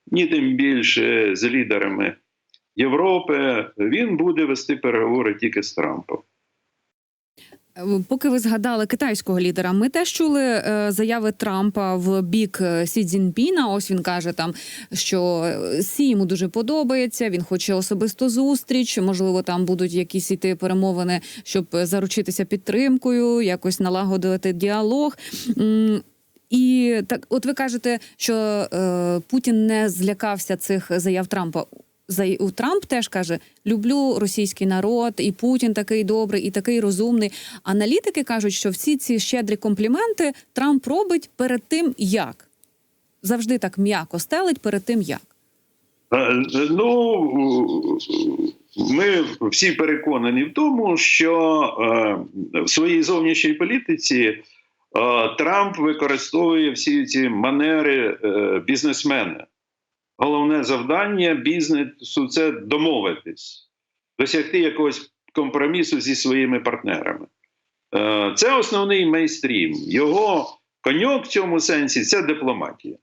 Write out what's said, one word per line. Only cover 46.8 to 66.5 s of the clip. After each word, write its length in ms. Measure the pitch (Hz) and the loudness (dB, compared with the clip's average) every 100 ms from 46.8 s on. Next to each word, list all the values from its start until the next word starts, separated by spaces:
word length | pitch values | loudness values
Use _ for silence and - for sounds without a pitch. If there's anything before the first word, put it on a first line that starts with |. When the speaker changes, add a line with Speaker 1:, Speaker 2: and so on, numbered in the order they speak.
| 240 240 233 202 151 135 135 123 117 - - - - - - - - - _ - | 2 4 2 2 2 2 2 2 0 0 -2 -4 -2 -2 -2 -2 -4 -6 _ -4
Speaker 1:
ми 480 | - 143 202 180 127 - | 0 2 2 2 0 -4
всі 300 | 107 - 190 | -2 2 2
переконані 720 | 147 156 151 151 131 120 127 | 2 0 0 0 0 2 2
в 100 | 147 | 0
тому, 440 | - 302 247 208 165 | 2 2 2 2 2
що, 360 | - - 165 165 160 156 131 - 113 113 110 95 - 98 - | 4 4 4 4 4 2 2 0 2 2 2 -2 -6 -10 -4
е, 80 | 82 | -2
в 80 | - | 0
своїй 340 | 156 170 165 | 2 4 2
зовнішній 500 | 156 175 160 156 156 | 2 2 2 2 2
політиці, 680 | 151 175 254 - 147 - 127 | 0 0 -2 -2 -2 0 2
е, 180 | 113 107 - _ _ _ _ - 123 120 110 - | 2 0 -10 _ _ _ _ 0 2 2 0 0
Трамп 400 | 156 196 202 170 | 0 2 0 0
використовує 920 | 151 151 143 135 - 160 170 160 151 | -2 0 -2 -2 -2 0 2 2 2
всі 340 | 120 151 143 135 | 0 -2 -2 0
ці 240 | 135 127 | 0 0
манери, 880 | 104 127 143 156 160 147 135 110 - | 0 0 2 2 2 2 2 0 -2
е, 360 | 104 104 98 92 82 | 0 0 0 0 0
бізнесмена. 800 | 135 147 131 147 135 92 - - _ _ _ _ _ _ - | 0 0 0 -2 -2 -2 -8 -16 _ _ _ _ _ _ -4
Головне 460 | 139 147 147 151 | 0 2 2 2
завдання 720 | 123 131 123 170 208 196 170 | 0 0 0 0 0 0 0
бізнесу — 920 | 143 127 170 151 147 131 - - 147 127 | 2 2 2 2 0 0 -8 -6 -2 0
це 220 | 147 156 | 2 0
домовитись, 1200 | 151 101 147 160 127 95 82 82 80 - - - _ _ _ _ - | 0 -2 0 0 0 0 -4 -10 -16 -16 -20 -20 _ _ _ _ -4
досягти 400 | 135 160 156 180 | 0 0 0 2
якогось 520 | 160 156 147 - - _ _ | 2 2 0 -2 -10 _ _
компромісу 680 | 156 139 143 143 175 156 143 | -4 -2 0 0 0 0 -2
зі 140 | 120 131 | 0 -2
своїми 440 | 135 131 131 | 0 0 2